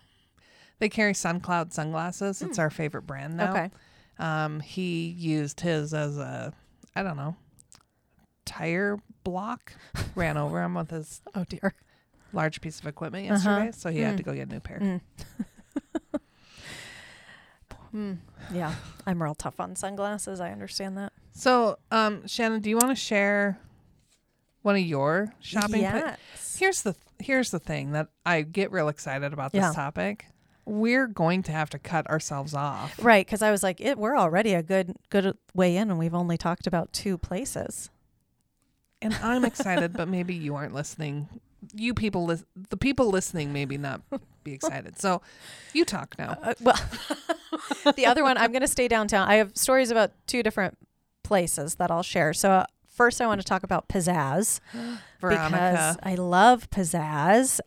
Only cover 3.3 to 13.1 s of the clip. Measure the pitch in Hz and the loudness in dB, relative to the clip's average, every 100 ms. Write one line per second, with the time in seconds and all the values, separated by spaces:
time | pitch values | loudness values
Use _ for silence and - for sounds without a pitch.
3.3 | 165 175 190 185 - _ - _ - 165 | -2 0 0 -4 -10 _ -20 _ -6 -4
4.3 | 156 156 151 147 185 180 165 165 175 165 | -2 -2 -6 -8 -6 -4 -2 -4 -4 -2
5.3 | 156 143 - 170 156 147 156 147 143 131 | 0 -2 -4 -2 0 -2 -2 -4 -4 -8
6.3 | 127 117 - _ _ - 175 190 143 147 | -8 -10 -12 _ _ -10 -6 -6 -6 -8
7.3 | 180 _ - _ - _ _ _ _ _ | -10 _ -20 _ -20 _ _ _ _ _
8.3 | _ - - 160 175 202 208 - - 185 | _ -14 -6 -4 -2 -2 -4 -10 -12 -8
9.3 | 180 220 247 - - - - - 190 165 | -6 -6 -10 -14 -20 -12 -8 -6 -2 -2
10.3 | 147 147 170 175 175 160 160 151 - - | 0 -2 -2 -2 -4 -6 -8 -10 -16 -10
11.3 | 202 175 180 196 - _ _ _ _ _ | -8 -8 -4 -4 -4 _ _ _ _ _
12.3 | 185 156 - 165 - 151 - 160 | -4 -2 -4 -12 -10 -12 -10 -10